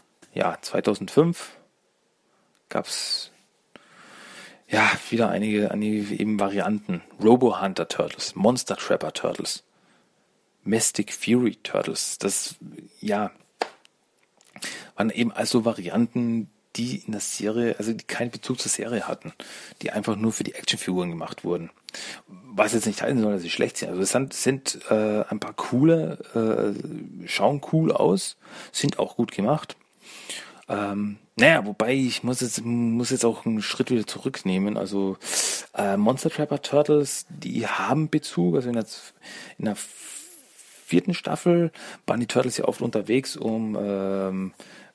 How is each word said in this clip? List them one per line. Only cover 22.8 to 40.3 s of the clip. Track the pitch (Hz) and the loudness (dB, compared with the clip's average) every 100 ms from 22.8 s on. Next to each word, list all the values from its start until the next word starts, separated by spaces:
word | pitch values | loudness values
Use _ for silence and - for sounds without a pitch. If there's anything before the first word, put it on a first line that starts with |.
| 107 | 0
nicht | 101 | -2
heißen | 120 131 | 0 2
soll, | 107 | 2
dass | 101 | 0
sie | 85 | -2
schlecht | - 117 - | 0 0 -2
sind. | - | -4
Also | 180 | 0
es | 190 | 2
sind, | 123 135 | 2 0
sind, | - - 135 - - - | 0 0 0 -4 -6 2
äh, | 110 107 107 101 | 2 4 0 -2
ein | 107 | -4
paar | 107 | -6
coole, | - - 123 156 165 160 170 - 113 110 - 107 - - - - 92 | -8 0 4 6 6 2 -6 -4 0 2 2 0 -2 -8 -10 -12 -14
äh, | 87 | -8
schauen | - 101 143 - | 2 2 2 2
cool | 160 160 | 4 4
aus, | - 156 190 - - - - - | 4 4 4 0 -10 -20 -18 -10
sind | - 139 - | -2 -2 0
auch | - - | -2 0
gut | 117 | -2
gemacht. | - 104 151 - - _ _ - - - - - - - | 0 2 0 -2 -18 _ _ -20 -18 -12 -12 -14 -20 -6
Ähm, | 101 101 101 104 104 _ - | -2 -2 -2 -4 -6 _ 4
naja, | 147 160 101 | 6 6 2
wobei | 101 110 | -2 2
ich | 135 127 - | 2 2 0
muss | 117 127 | -2 -2
jetzt, | 123 - | -2 -4
muss | 113 120 117 113 120 | -2 0 2 0 0
jetzt | 131 117 | 2 2
auch | 110 117 | 2 -2
einen | 110 | 0
Schritt | 101 - 127 | -2 -2 2
wieder | 120 104 | 2 0
zurücknehmen. | - 135 - 98 95 98 107 | -6 -6 -4 0 2 2 0
Also, | 95 101 98 95 - - - - - - | -2 0 -2 -4 -4 -2 0 -4 -6 -2
äh, | 101 98 | 0 4
Monster | 107 135 160 | 4 2 0
Trapper | - 147 143 | -2 -2 -2
Turtles, | - 143 147 151 139 - - | 2 4 6 4 4 -4 -8
die | - - - 110 | -10 -4 -4 -2
haben | - - 135 156 | -2 2 2 2
Bezug. | - - - 87 85 | 0 0 0 2 2
Also | 123 | 0
in | 117 | -2
der | 104 | -4
z-, | - - _ - - - - | -12 -18 _ -18 -18 -18 -8
in | 107 | -6
der | 101 | -6
vierten | - - - - - | -10 -14 -16 -14 -16